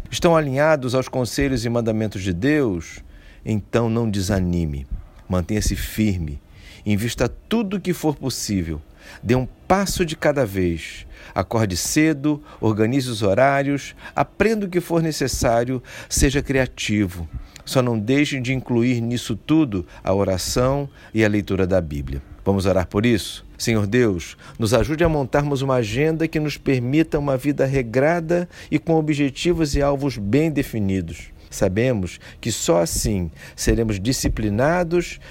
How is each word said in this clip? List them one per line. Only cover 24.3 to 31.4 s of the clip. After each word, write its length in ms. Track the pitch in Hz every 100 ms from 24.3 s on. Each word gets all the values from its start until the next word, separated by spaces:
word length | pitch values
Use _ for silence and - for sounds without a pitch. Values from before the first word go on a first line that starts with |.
| - - -
nos 160 | 110
ajude 280 | 117 107 151
a 60 | 170
montarmos 540 | 156 127 147 147 139
uma 140 | 135 131
agenda 520 | 107 117 156 160 160
que 120 | 160
nos 180 | 151 139
permita 600 | - 131 120 147 160 151
uma 200 | 143 131
vida 260 | 143 139
regrada 840 | 135 135 117 117 143 175 160 170 175 - -
e 80 | 151
com 180 | - 160
objetivos 800 | 156 143 143 131 170 170 156 143
e 40 |
alvos 380 | 139 139 139 117
bem 320 | 101 123 160
definidos. 800 | 143 131 113 98 95 80 80 - -